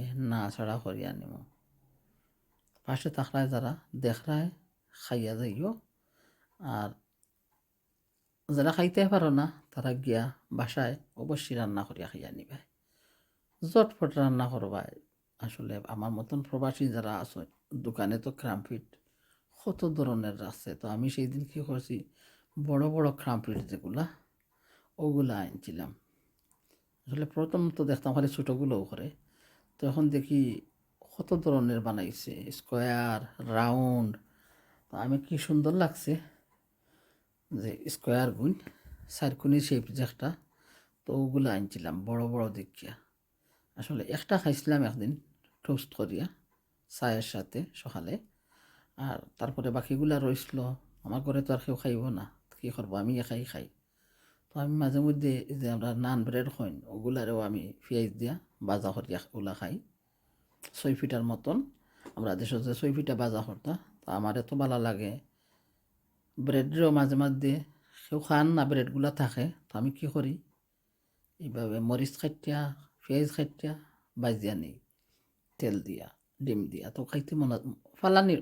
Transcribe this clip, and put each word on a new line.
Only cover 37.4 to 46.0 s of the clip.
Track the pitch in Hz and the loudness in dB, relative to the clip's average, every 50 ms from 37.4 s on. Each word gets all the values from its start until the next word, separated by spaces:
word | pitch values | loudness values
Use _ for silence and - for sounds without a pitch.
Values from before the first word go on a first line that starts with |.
| _ - | _ -8
যে | 151 104 107 110 - - - - - | -8 -6 -4 -6 -6 -6 -6 -8 -8
স্কোয়ার | - - - 120 131 127 123 95 | -2 2 4 4 6 4 2 2
গুণ | - 123 165 190 - - - - _ _ - - - - - - | 2 2 2 2 2 -4 -18 -20 _ _ -20 -20 -20 -16 -14 -6
চারকোণী | - 147 135 135 - - 139 143 147 147 | -2 -2 -2 -2 2 6 6 6 6 6
শেপ | - 139 123 117 - 113 | 4 2 0 0 -2 -2
যে | 131 127 | -2 -2
একটা, | - - - 131 151 175 - _ _ _ _ _ _ - - _ _ _ _ - | -2 -2 -4 -4 -4 -4 -6 _ _ _ _ _ _ -20 -20 _ _ _ _ -6
তো | - - 135 135 | -2 0 0 0
ওগুলো | 131 131 135 135 123 101 | 2 2 4 4 4 2
আনছিলাম | 95 101 98 - 90 82 82 82 95 98 | 0 -2 -4 -6 -6 -6 -4 -4 -4 -4
বড় | 113 117 117 117 117 120 | -2 -2 0 0 0 0
বড় | 120 113 107 - - | 0 -2 -2 -2 -8
দেখিয়া। | 98 - _ - - - 117 - _ _ _ _ _ _ _ _ _ _ _ _ _ _ - | -12 -12 _ -16 -16 -16 -16 -16 _ _ _ _ _ _ _ _ _ _ _ _ _ _ -12
আসলে | - 110 - 147 113 - - - | -12 -8 -6 -4 -4 -4 -4 -4
একটা | 147 - - 202 180 | -6 0 2 2 2
খাইছিলাম | - 151 139 - - 156 151 143 131 110 | 4 2 2 2 2 2 4 4 4 2
একদিন | 117 135 101 127 151 - - _ _ _ _ _ _ _ - | 0 -2 -2 -4 -4 -4 -8 _ _ _ _ _ _ _ -2
টোস্ট | - 139 131 - - - | -2 -2 -2 -2 -8 -6
করিয়া | - | -6